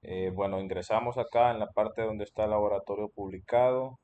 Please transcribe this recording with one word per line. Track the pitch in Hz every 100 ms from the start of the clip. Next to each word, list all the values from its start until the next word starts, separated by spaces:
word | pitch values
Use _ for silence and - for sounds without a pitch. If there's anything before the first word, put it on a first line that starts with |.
Eh, | - 92 92
bueno, | 92 98 95
ingresamos | 95 92 92 110 120 123
acá | 117 120 120
en | 113
la | 104
parte | - 107 -
donde | 113 107
está | 104 -
el | 107
laboratorio | 107 104 101 - 101 104
publicado. | - 98 95 - 120 127 127 131 127